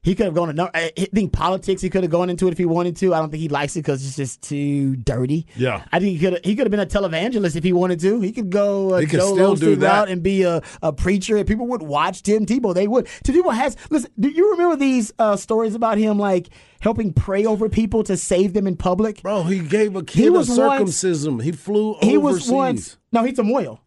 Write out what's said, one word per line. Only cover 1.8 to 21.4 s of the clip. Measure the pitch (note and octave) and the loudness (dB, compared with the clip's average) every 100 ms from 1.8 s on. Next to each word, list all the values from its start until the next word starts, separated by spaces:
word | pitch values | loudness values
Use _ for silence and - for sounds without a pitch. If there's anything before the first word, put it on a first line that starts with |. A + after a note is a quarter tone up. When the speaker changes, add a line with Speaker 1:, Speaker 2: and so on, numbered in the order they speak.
Speaker 1:
he | F#3 | -2
could | F#3+ | -2
have | F3+ | 0
gone | E3+ F3+ | 0 0
into | F3 F#3 | 0 -2
it | |
if | E3+ | 0
he | |
wanted | F3 E3 F3 E3 | 0 0 -2 0
to. | F#3+ | 0
I | E3 | 0
don't | D#3 | -2
think | D3+ | -6
he | D#3+ | -4
likes | C#3+ C#3+ E3+ | -4 -4 -4
it | |
'cause | D3+ C3+ C3+ | -4 -4 -6
it's | C3+ | -8
just | C3+ - | -8 -10
too | - C#3+ C#3+ C#3+ C#3 C3+ | -10 -6 -2 0 -2 -2
dirty. | A2+ B2 B2+ D#3 D#3+ - | -2 -2 -2 -2 -4 -4
Speaker 2:
Yeah. | B2+ G2+ - | -2 -2 -2
Speaker 1:
I | E3 | -2
think | G3 E3+ | 0 0
he | |
could, | F#3 F3 E3+ | 0 0 -2
he | G#3+ | 0
could | A#3+ | 0
have | |
been | G#3 | 0
a | F#3+ | -2
televangelist | G3+ G3 D#3+ G#3 A#3+ F#3 D#3 | -2 -2 -2 -2 0 -2 0
if | |
he | E3+ | 0
wanted | F3+ F3+ F3 | 2 0 0
to. | F#3 A#3 | 0 0
He | F#3+ | -2
could | A3+ G3+ | -4 -4
go | G3+ G3+ G3 F#3+ | 0 0 0 0
a | F#3 | 0
Speaker 2:
He | D#3 | 0
could | F3 | 0
Speaker 1:
Joel | F#3+ | 2
Speaker 2:
still | F#3+ G3 G3 | 4 4 4
do | D#3+ G3 | 2 4
Speaker 1:
Osteen | |
Speaker 2:
that. | F#3+ | 4
Speaker 1:
route | G3+ G3+ | 2 2
and | F#3 | -2
be | E3+ G3 | 0 2
a, | F3+ E3 - - | 2 0 -4 -6
a | D#3 | -6
preacher. | C#3+ - G3+ F#3+ G#3 | -2 0 0 0 -2
If | F#3+ | 0
people | G#3+ A#3+ | -2 -2
would | B3 | -6
watch | D#3 C#3+ E3+ F#3 | -4 -2 -2 -2
Tim | - G#3+ G3+ | 0 0 2
Tebow, | B3 A3+ | 0 0
they | F3+ G#3 | 0 2
would. | B3 - - | 0 -2 -6
Tim | - | 2
Tebow | D4 F4+ | 2 4
has, | A3+ - - - | 0 -2 -4 -2
listen, | D4+ A#3 - | -2 -2 -2
do | B3 | -2
you | D#4 G#4 | 4 2
remember | F4+ F4 D4+ | 4 2 2
these, | C#4 B3+ G#3+ - | 2 2 -2 0
uh, | A3 G3+ | 0 0
stories | - A3 A3+ | 0 -2 0
about | A3+ A3+ G#3+ | 0 0 2
him, | G#3+ G3+ | 2 2
like, | G3+ F#3 F3 - _ _ | 0 0 -2 -20 _ _
helping | G#3+ A3+ A3 | -2 0 0
pray | D#3+ - G3 | 0 0 0
over | A3 G#3+ A3 | 0 0 0
people | G3+ A3 A3+ | 0 0 0
to | G#3 F#3 | 0 -2
save | - F3+ G3 | 0 2 2
them | G3 G3 | 0 -2
in | E3+ | -2
public? | F#3 F3+ A3 G#3 | -2 0 -2 -4
Speaker 2:
Bro, | F#3 G#3 | -4 -2
he | E3 F#3+ | -2 -2
gave | D#3+ G3+ G#3+ F#3+ | 0 0 0 -2
a | |
Speaker 1:
He | |
Speaker 2:
kid | D#3+ D#3 C#4 | -4 4 6
a | |
Speaker 1:
was | F4+ A#3+ | 4 2
once | A#3+ | 2
Speaker 2:
circumcision. | C4+ C#4 G3 - F#3 E3 D3+ B2 | 2 2 0 0 -2 -2 -2 -4